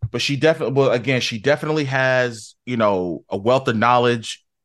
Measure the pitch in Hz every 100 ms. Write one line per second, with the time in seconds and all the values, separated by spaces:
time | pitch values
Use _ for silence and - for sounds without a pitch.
0 | 113 120 - 139 156 160 120 135 135 120
1 | 113 127 - 113 123 147 151 156 139 135
2 | 131 127 123 113 - _ - 120 107 95
3 | 90 82 - 98 101 131 135 110 117 123
4 | 120 120 107 - _ _